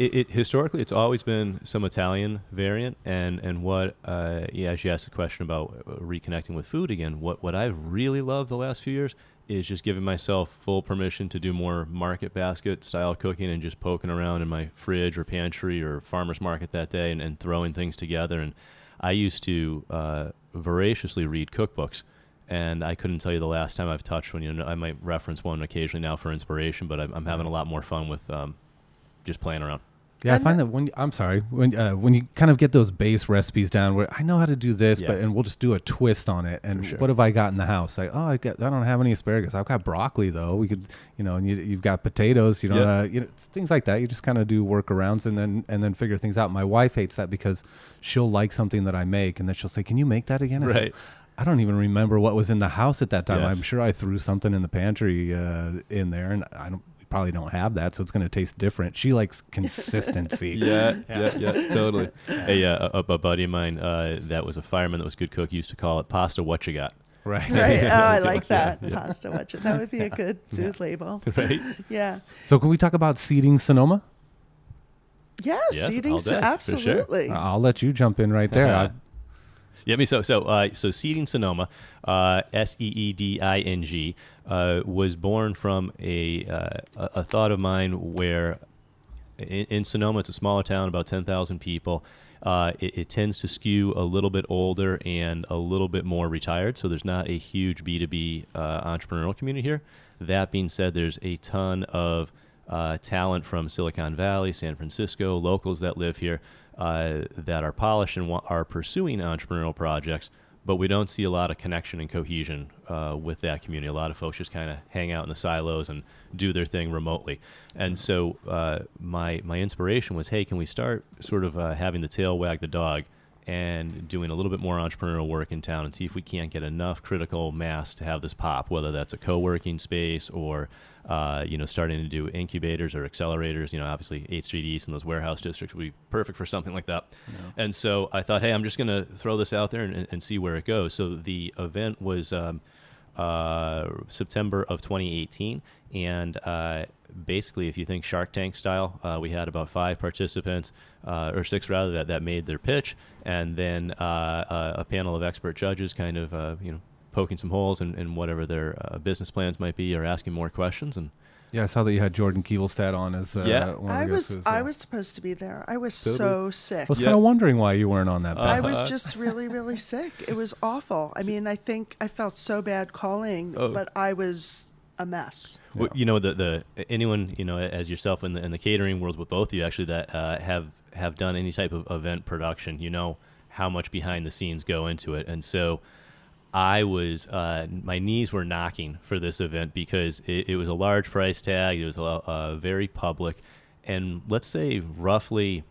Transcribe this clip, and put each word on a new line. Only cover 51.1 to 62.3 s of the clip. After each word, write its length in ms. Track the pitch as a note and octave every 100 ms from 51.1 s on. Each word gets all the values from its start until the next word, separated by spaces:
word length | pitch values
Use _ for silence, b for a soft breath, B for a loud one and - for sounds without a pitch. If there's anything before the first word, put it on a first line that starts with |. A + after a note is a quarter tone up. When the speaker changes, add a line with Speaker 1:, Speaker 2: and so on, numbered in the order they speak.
| B B -
Speaker 2:
"I 80 |
don't 160 | C3 C3+
even 160 | G#2 G2+
remember 420 | G2+ G2+ A2 G#2+
what 160 | G#2+
was 140 | A2 G#2+
in 100 | G#2+
the 80 | G2
house 320 | G#2 C3+ C3+
at 80 | G#2+
that 140 | F#2
time. 140 | F2+ F#2
Speaker 1:
Yes. 140 | F#2
Speaker 2:
I'm 80 | F#2+
sure 160 | - B2
I 140 | A#2
threw 240 | - G2 G2
something 340 | - G2 G#2+
in 100 | F#2+
the 40 | F2
pantry, 680 | F#2 G2+ A2 G#2 F2 F2
uh, 420 | F2 F2 E2 E2+ F2 -
in 200 | G#2 F2+
there, 220 | F2 F#2
and 100 | G2+ -
I 180 | - D#2+
don't, 120 | F#2 - -
we 60 | -
probably 220 | G2 F2+
don't 200 | E2+ D#2
have 220 | F2+ G#2
that, 200 | G2 F2
so 60 | -
it's 80 | F2+
gonna 180 | G2+ E2+
taste 280 | G2+ F#2 -
different." 380 | G2 - F2 -
She 160 | C3
likes 280 | A#2+ G2+ - -
Speaker 3:
<laughs> 40 |
Speaker 2:
consistency. 1000 | - F#2 - - G#2+ - - E2 - -
Speaker 1:
Yeah, 500 | A2 G#2+ G#2+ A2+ G#2 -
Speaker 2:
Yeah. 220 | A2 G#2+ -
Speaker 1:
yeah, 0 | G#2
yeah, 140 | C#4+ E4+
totally. 360 | A2 G#2+ G2+ F2+ -
Speaker 2:
<laughs> 80 |
Yeah. 200 | -